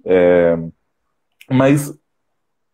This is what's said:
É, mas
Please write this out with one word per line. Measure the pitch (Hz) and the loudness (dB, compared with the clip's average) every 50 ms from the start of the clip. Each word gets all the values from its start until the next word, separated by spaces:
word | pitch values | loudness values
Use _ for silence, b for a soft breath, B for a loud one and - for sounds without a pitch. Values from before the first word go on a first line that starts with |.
| - | -4
É, | 90 92 90 87 87 90 87 85 85 85 82 82 82 - _ _ _ _ _ _ _ _ _ _ _ _ _ _ - | -2 0 2 2 2 2 2 2 0 -2 -4 -6 -12 -16 _ _ _ _ _ _ _ _ _ _ _ _ _ _ -4
mas | 131 127 135 139 151 147 147 - - _ _ _ _ _ _ _ _ _ _ _ _ _ _ _ | -2 0 2 2 0 -2 -4 -8 -14 _ _ _ _ _ _ _ _ _ _ _ _ _ _ _